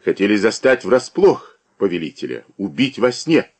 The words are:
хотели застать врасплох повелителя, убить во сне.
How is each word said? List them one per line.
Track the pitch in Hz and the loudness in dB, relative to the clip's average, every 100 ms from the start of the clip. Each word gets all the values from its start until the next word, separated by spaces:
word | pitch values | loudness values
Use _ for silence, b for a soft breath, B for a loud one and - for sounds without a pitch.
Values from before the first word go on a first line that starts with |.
хотели | - 80 98 104 | -4 -2 0 2
застать | 104 107 131 131 | 0 0 0 0
врасплох | 90 123 - - 190 123 - _ _ _ | 2 0 0 2 2 2 -4 _ _ _
повелителя, | 98 87 78 - - 60 - _ | -4 -2 -8 -10 -10 -10 -14 _
убить | 98 71 131 - | -10 -2 -4 0
во | 120 | -2
сне. | 120 - 156 - _ | -2 0 0 0 _